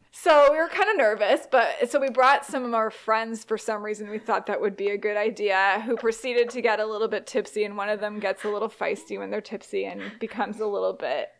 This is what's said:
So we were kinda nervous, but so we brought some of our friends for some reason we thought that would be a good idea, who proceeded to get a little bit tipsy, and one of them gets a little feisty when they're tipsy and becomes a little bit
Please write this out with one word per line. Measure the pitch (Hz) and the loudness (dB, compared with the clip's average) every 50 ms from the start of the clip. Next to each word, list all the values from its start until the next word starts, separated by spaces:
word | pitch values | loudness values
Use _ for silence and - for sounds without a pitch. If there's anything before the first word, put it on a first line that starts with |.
| _ _ | _ _
So | - - - 349 311 294 285 277 | -18 0 4 6 8 8 8 8
we | 302 | 6
were | 311 330 320 | 4 0 0
kinda | - - 381 427 427 | 0 0 0 2 2
nervous, | 320 240 214 220 202 208 196 269 294 - - | 4 2 2 2 2 2 2 2 2 2 2
but | 262 247 220 151 - - - 233 | 4 4 4 4 0 -2 -2 0
so | - 285 | 0 0
we | 277 269 | 0 2
brought | 226 254 254 269 285 277 - | 4 4 6 6 6 4 2
some | - - 262 254 | -4 -6 -4 -4
of | 240 233 | -2 0
our | 226 220 214 | 0 0 -2
friends | - - - 220 220 220 226 226 226 220 - | -4 -6 -2 0 0 0 0 -4 -8 -10 -4
for | - 226 | -4 -4
some | 208 - 226 214 208 208 | -4 -2 -4 -4 -4 -4
reason | 214 214 202 214 208 | -6 -8 -8 -8 -8
we | 214 | -10
thought | 208 - - 202 190 - | -8 -2 -2 -2 0 0
that | - 202 - | -2 -2 -2
would | 190 233 190 | -2 -2 -2
be | - 202 202 | -2 -2 -2
a | 202 | -2
good | 202 214 214 208 | -2 -2 -2 -2
idea, | 208 208 220 214 - 208 202 190 190 196 202 190 214 220 | 0 -2 -2 -2 -2 0 2 2 4 4 4 2 0 0
who | 247 233 | -2 -4
proceeded | - - 220 220 - - 254 240 240 233 233 | 0 0 -2 -2 -2 -4 0 2 2 2 0
to | 247 247 | 0 0
get | 226 226 214 208 | 0 2 2 0
a | 214 | 0
little | 220 214 208 226 | -4 -2 -2 -2
bit | 202 214 - - | -2 -2 -4 -4
tipsy, | - - 214 208 - - 214 208 | -4 -4 -4 -4 -2 -4 -4 -4
and | 202 202 | -4 -4
one | 202 196 208 | -6 -4 -4
of | 214 202 | -2 -2
them | 208 208 208 214 | -4 -6 -6 -4
gets | 202 190 190 - - | -2 -4 -4 -2 -4
a | 214 | -4
little | 208 202 214 214 | -2 -2 -4 -4
feisty | - - 196 170 202 202 - - 202 196 | -4 -4 -4 -4 -4 -4 -6 -10 -10 -8
when | 196 196 | -6 -6
they're | 208 214 | -6 -6
tipsy | 208 - 226 - - - 208 190 196 | -6 -8 -12 -12 -10 -6 -4 -4 -4
and | 196 185 202 196 202 - - | -4 -6 -10 -12 -12 -10 -8
becomes | 226 214 - 226 208 208 208 208 | -10 -8 -4 -4 -4 -4 -4 -4
a | 220 | -4
little | 208 202 190 190 190 190 | -2 -2 0 -2 -2 -2
bit | - - 123 135 139 - - - | -2 -4 -2 -2 -2 -4 -6 -10